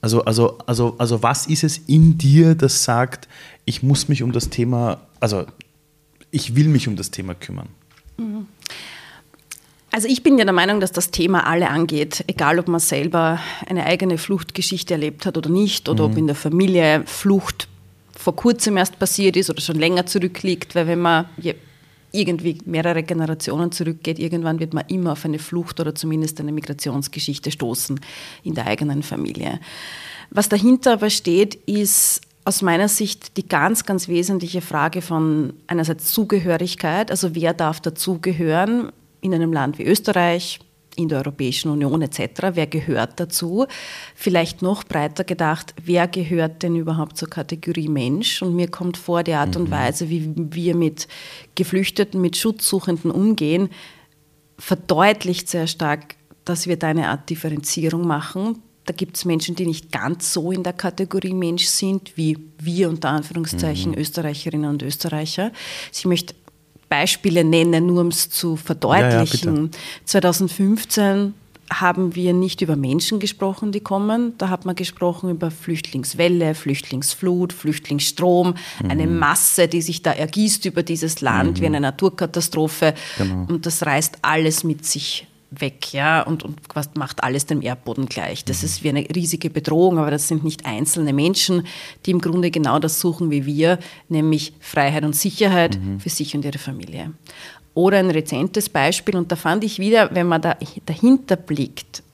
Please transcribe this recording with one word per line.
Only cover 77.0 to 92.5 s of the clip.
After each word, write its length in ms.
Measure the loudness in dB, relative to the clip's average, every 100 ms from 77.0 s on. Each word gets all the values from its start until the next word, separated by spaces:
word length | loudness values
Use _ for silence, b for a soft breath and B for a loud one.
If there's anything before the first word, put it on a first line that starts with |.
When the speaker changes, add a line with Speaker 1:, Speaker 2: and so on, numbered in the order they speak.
| -4 -2 0 0 -2
Speaker 2:
Flüchtlingsstrom, 1000 | -2 -4 -4 -2 -2 -2 0 4 4 4 0 B B
Speaker 1:
Mhm. 80 | -2
Speaker 2:
eine 160 | 0 2
Masse, 640 | 2 2 4 2 4 2
die 160 | 2
sich 180 | -2 -2
da 100 | -2
ergießt 520 | -2 -2 0 2 2 0
über 160 | -2
dieses 400 | -2 -2 -2 -2
Land 360 | 0 2 2 2
Speaker 1:
Mhm. 40 |
Speaker 2:
wie 40 | 2
eine 120 | 2
Naturkatastrophe. 1160 | 0 2 0 2 -2 -2 -2 0 0 4 2 2 B B
Speaker 1:
Genau. 260 | -2 -2 -2
Speaker 2:
Und 200 | -2 -2
das 180 | -2 0
reißt 320 | 0 0 -2
alles 400 | 0 2 2 2
mit 200 | -2 -4
sich 440 | -4 -4 -4 -8 -10 _ _
weg, 420 | -8 -8 -6 -8
ja, 280 | 0 2 2
und, 220 | 2 -2
und 260 | -4 -12 -8
quasi 200 | -8 -6 -6
macht 280 | -6 -4
alles 240 | -2 -2 0
dem 160 | -2
Erdboden 420 | -2 -6 -6 -6 -4
gleich. 400 | -4 -6 -8 -6
Das 160 | -4
Speaker 1:
Mhm. 40 | -4
Speaker 2:
ist 180 | -4
wie 60 | -2
eine 160 | -2 -2 -2
riesige 340 | -2 -2 -4
Bedrohung, 480 | -4 0 4 4 4
aber 140 | 2
das 160 | 0 0
sind 160 | 0
nicht 220 | -2 -4 -6
einzelne 440 | -4 -2 0 0
Menschen, 540 | 2 2 2 2 0 0 B B B 0
die 60 |
im 100 | 0
Grunde 300 | 2 0 0